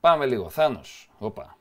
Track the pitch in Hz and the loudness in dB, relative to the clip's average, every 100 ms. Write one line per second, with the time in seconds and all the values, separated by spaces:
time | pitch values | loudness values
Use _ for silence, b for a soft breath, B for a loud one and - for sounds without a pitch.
0 | 170 160 139 123 85 - 151 113 - - | 4 4 2 -2 -4 0 0 0 -12 -20
1 | - _ 107 110 - - | -20 _ -10 -10 -18 -20